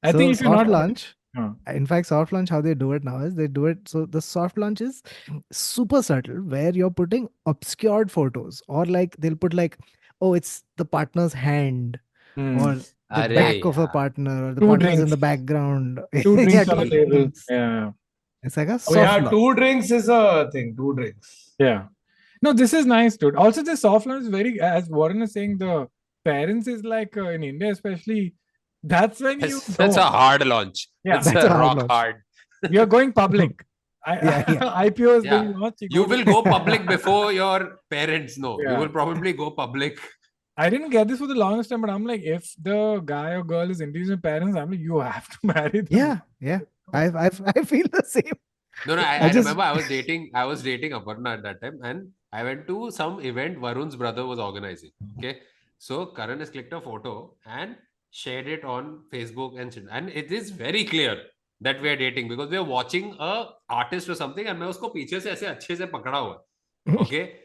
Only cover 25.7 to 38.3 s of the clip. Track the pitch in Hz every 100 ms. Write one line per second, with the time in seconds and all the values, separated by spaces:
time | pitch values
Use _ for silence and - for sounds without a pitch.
25.7 | 170 185 _ _ _ - 143 151 220 233
26.7 | 240 220 226 214 208 185 165 147 139 202
27.7 | 196 208 180 - 220 190 - _ _ _
28.7 | _ 151 175 214 220 269 277 156 139 -
29.7 | 190 196 190 175 - 131 139 139 117 98
30.7 | - - _ 185 165 151 170 160 170 160
31.7 | 131 123 123 117 110 _ _ _ _ 196
32.7 | 185 220 226 269 226 196 196 160 - -
33.7 | _ _ _ 156 175 156 147 - 160 254
34.7 | - 208 214 240 240 220 214 214 190 214
35.7 | 220 202 160 196 254 220 208 190 127 -
36.7 | 220 180 185 180 202 208 190 190 190 185
37.7 | - _ 147 151 156 135